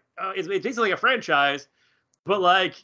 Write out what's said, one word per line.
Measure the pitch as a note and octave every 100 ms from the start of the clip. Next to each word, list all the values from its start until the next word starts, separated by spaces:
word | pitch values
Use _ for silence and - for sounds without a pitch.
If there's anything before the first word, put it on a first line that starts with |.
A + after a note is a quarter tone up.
| _ -
uh, | F#3+
it's, | F#3+ E3+
it's | G3
basically | A3 A#3 G#3+
like | F3
a |
franchise, | A#3+ B3 - D3 C#3+ C#3 - _ _ _ _ _
but, | - G3+
like, | F3 F#3 F3+ -